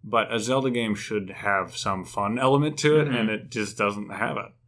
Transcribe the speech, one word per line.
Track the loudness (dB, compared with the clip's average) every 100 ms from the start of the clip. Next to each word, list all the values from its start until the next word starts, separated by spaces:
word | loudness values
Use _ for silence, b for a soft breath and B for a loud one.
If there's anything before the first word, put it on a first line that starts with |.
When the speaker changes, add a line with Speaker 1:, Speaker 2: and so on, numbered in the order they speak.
Speaker 1:
but | 0 0 2
a | -2
Zelda | 2 2 2
game | 0 -2 -4
should | -2 -4 -4
have | -6 0 0 0 -4
some | -4 -4 -4
fun | -2 -2 2
element | 4 4 2 2
to | 4 6
it, | 4
Speaker 2:
Mm-hmm. | 2
Speaker 1:
and | 0
it | -2 -4
just | -4 -4 0
doesn't | 0 0 -8
have | -4 -2 -4
it. | -8 _